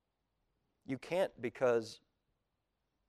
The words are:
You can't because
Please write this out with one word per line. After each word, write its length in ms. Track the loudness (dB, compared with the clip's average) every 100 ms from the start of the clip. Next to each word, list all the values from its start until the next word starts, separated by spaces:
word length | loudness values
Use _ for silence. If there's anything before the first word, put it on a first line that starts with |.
| _ _ _ _ _ _ _ _ -8
You 120 | -8
can't 440 | -2 0 0 -2
because 580 | -8 0 2 2 0 -12 _ _ _ _ _ _ _ _ _ _